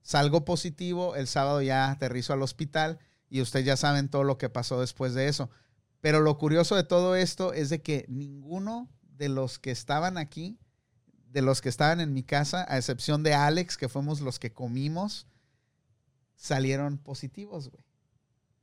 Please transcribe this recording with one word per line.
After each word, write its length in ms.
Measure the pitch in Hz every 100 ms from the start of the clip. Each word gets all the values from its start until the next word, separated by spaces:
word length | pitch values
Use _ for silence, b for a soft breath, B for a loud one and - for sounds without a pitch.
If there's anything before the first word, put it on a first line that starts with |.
salgo 420 | - 147 147 160
positivo, 680 | 156 175 180 147 175 175 180 135
el 120 | 131
sábado 320 | 151 139 143
ya 280 | 135 131 135
aterrizo 420 | 139 131 123 120
al 100 | 139
hospital 560 | 135 - 147 156 156 165 b b b
y 120 | 131
ustedes 260 | 120 135 131
ya 100 | 135
saben 320 | 147 143 139
todo 160 | 143
lo 140 | 139 135
que 100 | 131
pasó 320 | 123 120 127
después 340 | 127 - 131
de 140 | 123 139
eso. 220 | 143 135 b b b _ _
Pero 200 | 156 151
lo 180 | 151 147
curioso 360 | 151 156 165
de 80 | 202
todo 300 | 175 180 180
esto 380 | 185 180 - 185
es 160 | 160 143
de 140 | 156
que 220 | 147 147 -
ninguno 800 | 127 143 139 139 180 202 233 247 _
de 260 | _ 135 143
los 300 | 135 131 -
que 120 | -
estaban 480 | 120 - 147 175 180
aquí, 400 | 151 - 170 233 _ _ _ _ _ _ _
de 120 | 139
los 180 | 131 131
que 80 | 131
estaban 320 | - 151 170
en 120 | 160
mi 80 | 135
casa, 420 | 123 143 147 175 180
a 100 | 135
excepción 440 | 120 127 - 151
de 120 | 151
Alex, 420 | 143 147 160 175 -
que 120 | 131
fuimos 320 | 139 143 151
los 180 | 139 123
que 140 | 120
comimos, 760 | - 123 123 143 160 208 - - _ _ _ _ _ _ _ _ _ _
salieron 640 | _ - 139 135 139 143 143
positivos, 720 | 147 135 139 - 202 170 131
güey. 140 | - _ _ _ _ _ _ _ _